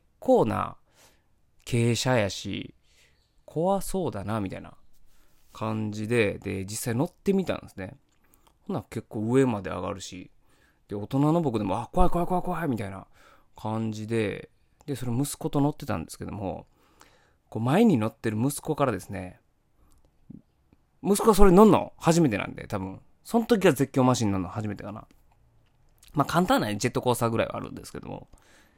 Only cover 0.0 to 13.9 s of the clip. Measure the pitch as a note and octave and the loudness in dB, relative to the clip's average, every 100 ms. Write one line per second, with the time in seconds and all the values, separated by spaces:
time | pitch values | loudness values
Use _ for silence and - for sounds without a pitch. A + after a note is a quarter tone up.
0 | _ _ - A#3+ A#2 G2 F#2 - _ _ | _ _ 2 4 2 -2 -6 -10 _ _
1 | _ _ _ _ _ _ - A#2 A#2 A2+ | _ _ _ _ _ _ -4 0 0 0
2 | C3 B2 G2 - G2 F#2+ - - _ _ | 0 0 0 -4 -10 -10 -10 -18 _ _
3 | _ _ _ _ - D3+ F3+ G3 - F#3+ | _ _ _ _ -10 -4 -2 -2 -2 -4
4 | D3+ G#2 G#2 A2 F#2 F#2 E2+ - - - | -4 -6 -6 -6 -6 -10 -16 -20 -20 -20
5 | - - - _ _ - A2 A2 G#2+ G#2 | -20 -20 -20 _ _ -10 -6 -4 -6 -6
6 | G#2+ A#2+ G2+ F2+ G2 F#2+ F#2+ G#2+ B2+ A2+ | -2 0 0 -2 -8 -8 -8 -8 -4 -2
7 | E3 _ - F#3+ F3 F#2+ - - F#2+ - | -4 _ -2 0 -2 -8 -10 -14 -14 -16
8 | _ _ _ _ _ _ - C#3+ - A2+ | _ _ _ _ _ _ -8 -8 -8 -12
9 | - A2+ A2 B2+ C3 G#2 F2+ F2+ F#2 F#2+ | -10 -6 0 2 2 0 -6 -8 -8 -8
10 | - F#2 F#2+ _ _ _ _ _ - G2+ | -12 -16 -20 _ _ _ _ _ -12 -10
11 | G#2+ C3+ D3 E3+ D3 A2 G#2 G#2 A2+ - | -4 0 2 2 0 -2 -2 -6 0 4
12 | F3+ E3+ F3 F3+ F3+ F3 D#3+ A2+ G2 F#2+ | 4 4 0 -2 -4 -4 -4 -4 -6 -12
13 | - _ _ _ _ - G#2+ A2 A2 | -18 _ _ _ _ -12 -8 -6 -6